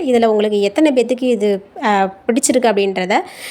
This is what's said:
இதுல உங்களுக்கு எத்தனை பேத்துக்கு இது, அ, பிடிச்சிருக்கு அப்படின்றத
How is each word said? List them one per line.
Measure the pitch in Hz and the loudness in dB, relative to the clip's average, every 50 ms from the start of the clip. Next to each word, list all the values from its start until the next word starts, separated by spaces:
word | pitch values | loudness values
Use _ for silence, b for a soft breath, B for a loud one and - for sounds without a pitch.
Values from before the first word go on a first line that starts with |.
| 359 262 | 0 0
இதுல | 247 233 226 | 0 2 2
உங்களுக்கு | 226 214 208 208 214 208 208 | 2 2 2 0 0 0 0
எத்தனை | 202 202 202 - 311 302 | -2 0 0 2 2 2
பேத்துக்கு | 269 247 233 233 254 240 262 | 2 2 0 0 -2 -2 0
இது, | 254 240 202 202 214 202 190 196 - - 370 294 | 0 0 0 0 0 0 -2 -4 -10 -12 -6 -2
அ, | 220 208 196 190 190 190 - - - | 0 2 2 0 -2 -4 -6 -4 -4
பிடிச்சிருக்கு | 233 254 - - 262 254 240 226 | -2 -2 0 0 0 2 2 2
அப்படின்றத | 208 202 196 196 190 190 185 185 208 294 370 B B B B B | 2 0 0 -2 -2 -4 -2 0 0 -2 -2 B B B B B